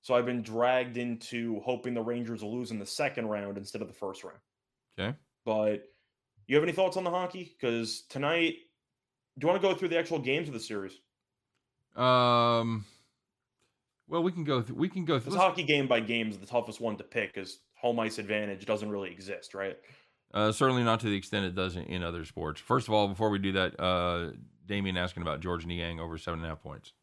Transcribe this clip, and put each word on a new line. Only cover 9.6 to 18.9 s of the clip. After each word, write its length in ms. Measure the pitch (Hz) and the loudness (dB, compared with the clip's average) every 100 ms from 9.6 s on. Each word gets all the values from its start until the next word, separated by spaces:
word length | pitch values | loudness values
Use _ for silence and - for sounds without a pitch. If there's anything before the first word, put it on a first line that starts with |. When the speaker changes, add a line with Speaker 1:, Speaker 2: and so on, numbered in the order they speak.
Speaker 1:
go 120 | 190 | 4
through 140 | 185 185 | 2 2
the 100 | 170 | 0
actual 220 | 165 165 | 0 -2
games 280 | 123 143 156 | 0 0 -2
of 60 | |
the 60 | 117 | -8
series? 400 | - 104 95 - _ _ _ _ _ _ _ _ _ - | -6 -6 -6 -12 _ _ _ _ _ _ _ _ _ 0
Speaker 2:
Um, 880 | 127 127 123 120 117 117 117 110 104 _ _ _ _ _ _ _ _ _ _ _ _ | 4 6 8 6 6 4 2 -2 -6 _ _ _ _ _ _ _ _ _ _ _ _
well, 140 | 165 | 0
we 100 | 175 | 0
can 120 | 175 | 0
go 180 | 151 131 | 0 0
th-, 140 | 113 - | 0 -2
we 140 | 175 | -2
can 160 | 185 160 | 0 2
go 100 | 139 | 0
th-, 100 | 117 | 2
Speaker 1:
This 80 | |
Speaker 2:
let's 100 | 180 | 4
Speaker 1:
hockey 200 | 185 180 | 4 4
game 240 | 147 147 135 | 2 2 4
by 140 | 117 | 2
game 280 | 110 117 110 | 2 0 -2
is 80 | 98 | -4
the 80 | 98 | -2
toughest 340 | 120 113 104 | -2 -2 -4
one 180 | 117 104 | -4 -4
to 60 | |
pick 300 | - 120 101 | -4 -4 -4
'cause 260 | 98 92 - _ _ | -6 -10 -14 _ _
home 240 | 123 117 | 0 0
ice 200 | 110 110 | -2 -4
advantage 460 | 101 107 104 98 104 | -2 -2 -2 -6 -2
doesn't 240 | 107 | -2
really 200 | 104 | -2